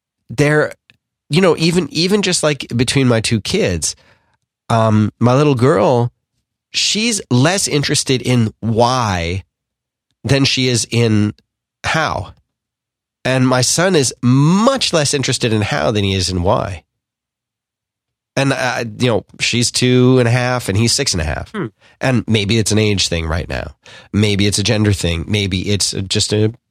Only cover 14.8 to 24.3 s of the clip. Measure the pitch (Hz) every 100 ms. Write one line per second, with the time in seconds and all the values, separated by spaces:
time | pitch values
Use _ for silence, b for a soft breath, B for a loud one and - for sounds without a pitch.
14.8 | - 170 143 143 127 131 120 107 104 147
15.8 | 151 104 101 95 92 92 87 127 - 90
16.8 | - _ _ _ _ _ _ _ _ _
17.8 | _ _ _ _ _ - 139 131 127 123
18.8 | 120 107 123 107 - - - 120 120 -
19.8 | 127 127 127 131 117 127 123 127 - 98
20.8 | 117 - 139 92 78 67 - 220 127 -
21.8 | b b 131 123 - 110 98 113 104 107
22.8 | 107 101 - 85 80 85 - 64 - -
23.8 | B B B 98 107